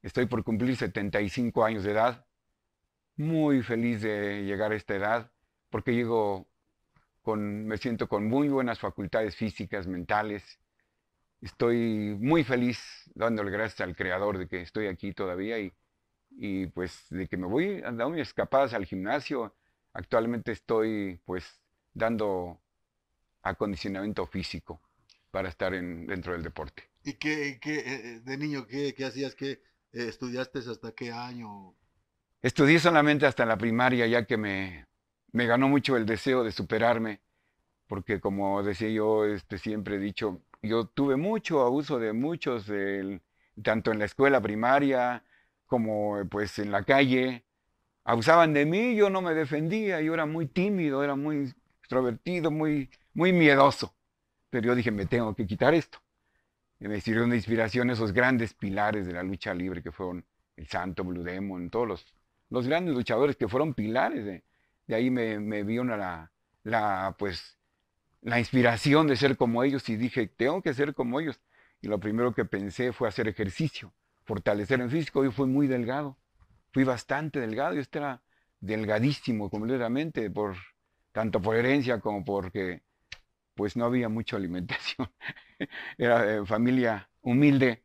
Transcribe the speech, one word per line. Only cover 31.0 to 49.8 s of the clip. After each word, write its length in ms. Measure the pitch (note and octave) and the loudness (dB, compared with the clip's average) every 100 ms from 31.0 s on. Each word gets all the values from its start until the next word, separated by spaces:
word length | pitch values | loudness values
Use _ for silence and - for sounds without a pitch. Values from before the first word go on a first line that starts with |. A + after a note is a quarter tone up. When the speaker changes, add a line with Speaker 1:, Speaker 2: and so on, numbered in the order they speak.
| A#2+ | -10
Speaker 2:
año? 640 | A#2+ A#2+ B2 A2 G2+ F#2+ _ _ _ _ _ _ _ | -10 -10 -12 -14 -16 -20 _ _ _ _ _ _ _
Speaker 1:
Estudié 380 | C3 - C#3+ D#3+ | -4 4 6 8
solamente 460 | F3 E3 D3 D3 C#3+ | 6 6 6 4 2
hasta 180 | B2+ | 2
la 140 | A#2 A2 | 2 2
primaria, 480 | A#2 A2+ B2+ B2+ A#2 | 2 2 4 4 4
ya 200 | A#2+ A2+ | 2 2
que 120 | A#2 | -2
me, 480 | G#2+ F#2+ F#2+ E2 - _ _ _ _ | 0 -4 -6 -10 -20 _ _ _ _
me 160 | A#2 A#2+ | 0 4
ganó 200 | A#2 C3+ | 4 6
mucho 300 | C#3+ C3 B2+ | 4 4 2
el 80 | G#2+ | 2
deseo 380 | A2 - B2+ | 0 2 2
de 80 | A2+ | 2
superarme, 680 | - F#2+ A2 A2+ A#2 A2+ G2+ _ _ _ _ _ _ _ | -2 -2 4 4 4 0 -6 _ _ _ _ _ _ _
porque 320 | G2+ - G2+ | -8 -2 -2
como 420 | G#2 G2 G2 G2 | 0 -2 -2 0
decía 280 | G2+ F#2+ A2+ | -2 -2 -2
yo, 360 | A2 G#2+ A2 G#2+ | 0 2 4 2
este, 320 | G#2 - G2 | 0 -6 -10
siempre 380 | - G#2+ G2 G2+ | -6 -6 -4 -4
he 40 | |
dicho, 440 | G2+ G2 A2 F2+ _ - | -4 -4 -4 -6 _ -12
yo 240 | G#2+ A2+ A2 | -2 -2 -2
tuve 300 | - C#3 C3 | -2 0 2
mucho 500 | F3+ A3 - D#3+ B2 | 0 -2 0 2 2
abuso 320 | C3+ D3 C3+ | 2 -2 -2
de 160 | A2+ | -2
muchos, 540 | A2 C#3+ E3+ - A#2+ G2+ | -2 -2 -4 -4 -4 -4
del, 560 | G#2 G2 G2 F#2+ G2 _ _ _ - | -4 -2 -4 -6 -8 _ _ _ -6
tanto 280 | G#2+ A2 A#2 | 0 0 0
en 60 | G#2+ | 0
la 80 | G#2 | -2
escuela 340 | - C#3 C3+ | 4 4 6
primaria 840 | G#2 G#2+ A#2 C#3 C#3+ C3 B2 A#2+ _ _ _ _ _ | 2 0 4 4 4 2 0 -4 _ _ _ _ _
como, 580 | B2 A2 G#2+ G#2 G#2 F#2+ | 0 0 0 0 -2 -4
pues, 300 | G#2 G#2 - | -2 -4 -4
en 120 | G#2 | -2
la 120 | G2+ | -2
calle. 600 | G2+ C3+ C#3 B2+ B2+ A#2+ _ _ _ _ _ _ | 2 4 4 2 0 -4 _ _ _ _ _ _
Abusaban 500 | - A#2 A2+ E3 E3 | 0 2 6 8 8
de 140 | D3 D3+ | 6 4
mí, 280 | F3+ B3 A3 | 2 2 4
yo 140 | G3+ | 2
no 140 | F#3+ | 2
me 100 | F3+ | 0
defendía, 680 | D#3+ D3+ D3+ D#3+ G#3+ | 0 0 -2 -2 -2